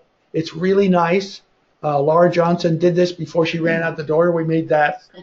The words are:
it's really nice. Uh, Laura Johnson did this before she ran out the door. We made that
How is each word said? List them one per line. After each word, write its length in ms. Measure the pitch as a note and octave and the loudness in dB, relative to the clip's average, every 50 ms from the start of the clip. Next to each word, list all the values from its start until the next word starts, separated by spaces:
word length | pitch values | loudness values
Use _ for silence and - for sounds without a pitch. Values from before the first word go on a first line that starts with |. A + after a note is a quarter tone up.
| _ _ _ _ _ _ - | _ _ _ _ _ _ -6
it's 200 | D#3+ D#3+ - - | -6 -6 -6 -6
really 360 | D#3+ F3+ F#3 F#3+ G3 G3+ F#3 | -4 -2 0 2 2 4 4
nice. 520 | F3+ F3 E3 E3 F3+ G3 F#3+ F#3+ - - _ _ _ _ _ _ _ _ - | 4 2 2 2 0 -2 -2 -6 -12 -20 _ _ _ _ _ _ _ _ -6
Uh, 140 | D3+ D3 C#3+ | -4 -2 0
Laura 300 | C#3 D3+ D#3 E3+ F3 F3 | 0 2 4 4 4 4
Johnson 460 | E3 E3+ E3+ E3+ F3 E3+ - E3+ D#3+ | 4 2 0 0 0 0 0 0 0
did 180 | D#3 E3+ F3+ E3+ | 2 2 2 2
this 160 | F3 F3+ F3 | 2 0 0
before 340 | - - D#3 - - E3 D#3+ | -2 -6 -10 -6 -2 -2 -2
she 140 | D#3+ - E3 | 0 -2 -2
ran 240 | D#3+ E3 E3 E3 E3 | -2 -2 -2 -2 -2
out 140 | E3 D#3+ | -4 -6
the 80 | D#3+ D3 | -6 -6
door. 260 | C#3 D3+ D3+ F3 F3 | -2 0 2 2 2
We 140 | E3+ E3 E3 | 0 0 -2
made 240 | D#3+ D#3+ E3 D#3+ - | -2 -2 -2 0 0
that 320 | D#3 D3+ D3 D3 D3 - _ _ - - | 0 0 0 0 -2 -6 _ _ -20 -20